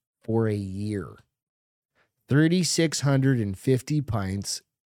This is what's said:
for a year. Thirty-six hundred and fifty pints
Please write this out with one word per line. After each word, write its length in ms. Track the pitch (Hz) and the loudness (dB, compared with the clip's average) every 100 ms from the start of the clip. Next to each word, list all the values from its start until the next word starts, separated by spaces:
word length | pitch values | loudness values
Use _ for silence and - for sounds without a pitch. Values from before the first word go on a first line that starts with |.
| _ _ | _ _
for 260 | - 113 110 | -2 0 0
a 60 | 104 | -2
year. 600 | 98 95 104 101 65 - _ _ _ _ _ _ _ _ _ _ - | -6 -6 -6 -6 -8 -16 _ _ _ _ _ _ _ _ _ _ 0
Thirty-six 720 | 135 160 180 160 - 165 - | 4 4 4 0 2 0 0
hundred 380 | 139 135 131 127 | 0 2 2 2
and 180 | 104 98 | -2 -2
fifty 440 | - 127 - 151 | 0 0 0 -4
pints 600 | 135 110 95 98 95 - _ _ | -2 -4 -4 -4 -6 -10 _ _